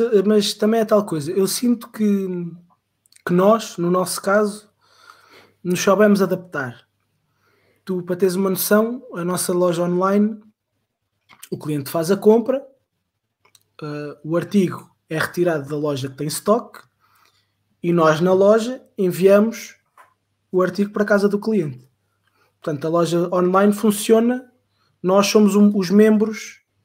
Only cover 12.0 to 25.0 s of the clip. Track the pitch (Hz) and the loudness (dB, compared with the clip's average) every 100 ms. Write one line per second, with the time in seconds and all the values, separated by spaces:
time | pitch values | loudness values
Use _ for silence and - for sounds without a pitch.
12 | 165 202 208 226 226 262 - _ _ _ | -2 2 4 4 2 -6 -8 _ _ _
13 | _ _ _ _ _ _ _ - 151 147 | _ _ _ _ _ _ _ -16 -12 -10
14 | 147 - 151 170 165 202 170 - - _ | -12 -12 -4 -4 0 0 0 -4 -16 _
15 | _ 160 160 180 175 156 135 151 147 139 | _ -6 -6 -2 -2 -2 -6 -4 -4 -4
16 | 135 131 151 - - 233 - - _ _ | -8 -8 -8 -6 -2 -2 -2 -20 _ _
17 | _ _ _ _ _ _ _ _ 175 170 | _ _ _ _ _ _ _ _ -2 2
18 | 160 156 180 190 196 220 226 262 _ - | 4 4 2 4 4 4 0 -10 _ -4
19 | 185 170 190 202 220 220 - _ _ _ | -4 2 4 4 4 -4 -18 _ _ _
20 | _ _ _ _ _ 180 185 180 202 208 | _ _ _ _ _ -2 -2 -2 -6 -4
21 | 208 202 196 202 220 214 151 127 _ _ | 0 0 0 -2 -2 -2 -4 -10 _ _
22 | _ _ _ _ _ _ - 147 160 170 | _ _ _ _ _ _ -8 -6 -2 0
23 | 160 170 180 180 180 185 208 202 220 202 | 0 0 0 0 2 4 2 2 -2 -2
24 | - 220 233 254 - _ _ _ _ _ | 2 2 2 -4 -10 _ _ _ _ _